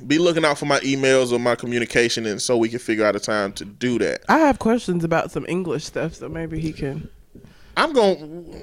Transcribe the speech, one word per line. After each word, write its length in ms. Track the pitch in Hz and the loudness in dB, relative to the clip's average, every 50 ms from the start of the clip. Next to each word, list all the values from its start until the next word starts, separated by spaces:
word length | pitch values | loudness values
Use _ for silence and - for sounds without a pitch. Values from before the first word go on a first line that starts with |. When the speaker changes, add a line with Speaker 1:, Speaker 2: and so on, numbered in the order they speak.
| 123 | -2
Speaker 1:
be 140 | 127 147 160 | 2 2 4
looking 260 | 175 175 165 165 156 | 4 4 4 4 2
out 140 | 151 143 - | 2 2 0
for 60 | 151 | 0
my 140 | 147 143 135 | 0 0 2
emails 500 | - 135 139 135 135 131 131 131 131 120 | 2 0 0 2 4 4 4 4 4 2
or 80 | 120 120 | 0 0
my 160 | 120 123 120 | 2 0 0
communication, 720 | - - 120 120 120 120 - - 131 120 117 - 117 113 | 0 -2 -4 -2 -2 -2 0 2 2 2 2 0 -2 -4
and 120 | 110 98 - | -4 -4 -4
so 160 | - - 127 | 0 0 2
we 120 | 117 113 113 | 2 2 0
can 80 | 117 | -2
figure 260 | 120 - - 110 107 107 | -4 -4 -2 0 2 2
out 120 | 104 98 | 2 2
a 40 | 104 | 0
time 340 | - - 110 104 101 98 101 | -2 -2 -2 0 -2 -2 -6
to 120 | - 80 | -10 -14
do 320 | 101 - - 120 127 120 | -14 -8 -4 -2 -2 0
that. 240 | 110 98 78 62 - - - | 0 0 -2 -2 -4 0 2
Speaker 2:
I 80 | 220 | 4
have 220 | 302 320 285 262 - | 4 4 4 2 2
questions 440 | - 220 233 240 - - 175 175 165 | 0 0 0 0 -2 -2 -2 -2 -2
about 280 | 160 165 160 - - | 0 0 -2 -2 -4
some 160 | - 156 - - | -6 -8 -6 -4
English 340 | 165 185 185 165 123 147 - | -4 -4 -2 -4 -4 -4 -6
stuff, 280 | - - 135 135 160 - | -6 -6 -6 -6 -6 -8
so 160 | - - 135 | -10 -12 -12
maybe 300 | 160 165 165 160 156 156 | -10 -10 -8 -8 -6 -6
he 120 | 160 160 151 | -6 -6 -6
can. 360 | - 156 139 139 156 147 - - - - _ - - - - - - - - - | -6 -8 -8 -8 -8 -12 -14 -18 -20 -20 _ -20 -20 -20 -20 -20 -20 -20 -4 0
Speaker 1:
I'm 160 | - 254 320 294 | 0 0 2 4
gonna, 240 | 254 214 196 180 147 151 151 160 175 170 - - - | 4 4 4 4 0 -4 -10 -14 -14 -16 -16 -18 -14